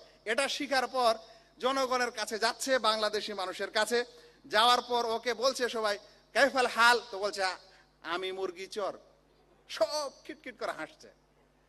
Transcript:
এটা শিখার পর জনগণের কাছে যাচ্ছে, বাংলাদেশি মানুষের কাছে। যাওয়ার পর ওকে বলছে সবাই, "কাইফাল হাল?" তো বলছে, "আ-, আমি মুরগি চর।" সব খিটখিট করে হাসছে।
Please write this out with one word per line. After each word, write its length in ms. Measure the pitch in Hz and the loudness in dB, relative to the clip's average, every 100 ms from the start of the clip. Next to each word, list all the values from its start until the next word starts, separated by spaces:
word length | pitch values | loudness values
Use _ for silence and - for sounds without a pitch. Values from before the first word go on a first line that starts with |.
| - _ 202 | -20 _ -4
এটা 240 | 233 269 | -2 -2
শিখার 380 | - 277 269 247 | -2 -2 0 0
পর 280 | 254 240 226 - - _ - | 2 2 0 -4 -20 _ -6
জনগণের 500 | 233 269 254 254 247 | -2 0 0 0 -2
কাছে 280 | 233 208 214 | -4 -6 -2
যাচ্ছে, 400 | 226 240 269 262 | -2 -2 0 0
বাংলাদেশি 540 | 214 220 208 208 208 | 2 2 0 -2 -6
মানুষের 380 | 196 185 170 196 | -6 -6 -6 -4
কাছে। 340 | 220 214 240 240 - - - - | 0 0 0 -2 -10 -20 -20 -2
যাওয়ার 360 | 208 240 247 | 4 6 6
পর 240 | 240 240 233 | 2 0 0
ওকে 280 | 226 240 220 | -2 -2 0
বলছে 340 | 262 254 240 | 0 0 -2
সবাই, 300 | 233 214 202 - - _ | -2 -2 -2 -6 -20 _
"কাইফাল 340 | 220 269 254 240 | 4 4 4 2
হাল?" 340 | 226 233 240 - | 6 6 6 2
তো 80 | 190 | -4
বলছে, 260 | 202 190 190 | -4 -2 -4
"আ-, 140 | 175 - - _ _ | -4 -12 -20 _ _
আমি 300 | 156 175 190 | -6 -4 -4
মুরগি 340 | 190 190 175 190 | -6 -6 -8 -12
চর।" 320 | 214 185 - - _ _ _ _ _ - | -6 -6 -8 -14 _ _ _ _ _ -12
সব 420 | - 320 302 277 - - | -4 -2 -2 -6 -10 -16
খিটখিট 340 | 302 269 - | -16 -16 -10
করে 140 | 202 | -8
হাসছে। 360 | 156 151 - 110 - _ _ _ _ | -8 -10 -14 -20 -20 _ _ _ _